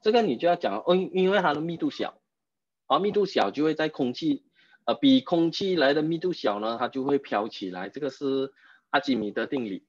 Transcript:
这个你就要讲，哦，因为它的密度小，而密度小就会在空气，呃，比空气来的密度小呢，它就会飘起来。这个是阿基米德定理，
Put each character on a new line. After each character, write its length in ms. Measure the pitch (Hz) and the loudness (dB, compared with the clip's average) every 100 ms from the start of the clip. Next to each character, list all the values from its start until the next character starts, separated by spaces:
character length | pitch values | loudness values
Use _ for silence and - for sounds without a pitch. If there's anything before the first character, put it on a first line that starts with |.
这 100 | 214 | 2
个 100 | 233 | 2
你 160 | 208 117 | 2 2
就 100 | 170 | 2
要 80 | 175 | 2
讲， 280 | 110 104 - | 0 -2 2
哦， 100 | 185 | 2
因 360 | 175 185 185 | 2 0 2
为 80 | 202 | 2
它 140 | 170 | 2
的 80 | 147 | 0
密 160 | 170 165 | -4 -4
度 120 | 151 | -4
小， 260 | - - - _ _ _ _ _ _ - | -4 -8 -8 _ _ _ _ _ _ -2
而 120 | 143 | 0
密 120 | 202 | 2
度 140 | 202 190 | 0 0
小 240 | 120 101 | 0 0
就 140 | 131 | 0
会 100 | 156 | -2
在 160 | 156 156 | 0 -2
空 240 | - 127 | 0 -4
气， 300 | 123 156 139 _ _ _ _ - | -2 -2 -2 _ _ _ _ -4
呃， 80 | |
比 280 | 113 139 131 | 2 6 4
空 300 | - 170 165 | 4 2 2
气 240 | 160 196 175 | 0 -2 2
来 180 | 135 | 4
的 100 | 151 | 2
密 140 | 156 165 | 0 -2
度 160 | 185 | -2
小 260 | 165 113 101 | -2 -2 -2
呢， 180 | 110 117 | -4 -4
它 100 | 120 | -4
就 160 | 135 | -4
会 140 | 135 139 | 0 -2
飘 300 | - 107 107 | 0 -4 -2
起 220 | - 95 | -6 -10
来。 200 | 90 95 | -8 -10
这 100 | 135 | -8
个 80 | - | -8
是 440 | - 139 135 135 _ - - - | -6 -4 -2 -4 _ -20 -20 -2
阿 100 | 143 | -2
基 160 | 139 127 | 0 -2
米 160 | 104 | -2
德 140 | 104 120 | -4 -4
定 200 | 139 110 | -4 -6
理， 200 | 92 | -8